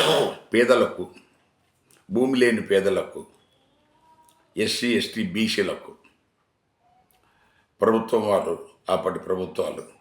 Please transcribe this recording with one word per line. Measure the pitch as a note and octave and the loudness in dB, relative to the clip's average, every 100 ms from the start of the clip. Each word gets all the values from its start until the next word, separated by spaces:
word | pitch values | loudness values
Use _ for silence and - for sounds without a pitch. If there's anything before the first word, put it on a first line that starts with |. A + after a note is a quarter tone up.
| - - - - - A2+ | 4 2 0 -4 -2 2
పేదలకు, | A#2+ A#2+ - - F2+ - _ _ _ _ _ _ _ _ - G#2+ | 4 4 4 -2 -12 -14 _ _ _ _ _ _ _ _ -4 0
భూమి | C3 B2+ | 2 4
లేని | A#2+ A2 - | 4 2 2
పేదలకు, | G2 F#2+ F#2 D#2 - - _ _ _ _ _ _ _ _ _ _ _ _ F2+ | 2 2 0 -4 -12 -18 _ _ _ _ _ _ _ _ _ _ _ _ -4
ఎస్సీ, | G#2+ - A#2+ A2 | -4 -2 0 0
ఎస్టీ, | - A2+ F#2+ | -2 -6 -6
బీసీలకు | G2 A2 G#2+ F2+ D#2 - - _ _ _ _ _ _ _ _ _ _ _ _ _ _ _ _ _ - | -2 -2 0 -2 -4 -12 -20 _ _ _ _ _ _ _ _ _ _ _ _ _ _ _ _ _ 0
ప్రభుత్వం | G#2 A2+ A2 A2+ G#2 | 2 2 2 -2 2
వారు, | F#2+ E2 E2 - _ - | 0 0 -6 -10 _ -2
అప్పటి | F#2 F#2 E2 - | -2 -2 -6 -4
ప్రభుత్వాలు | F#2 F2+ - E2 - - - | -4 -4 -6 -6 -6 -16 -20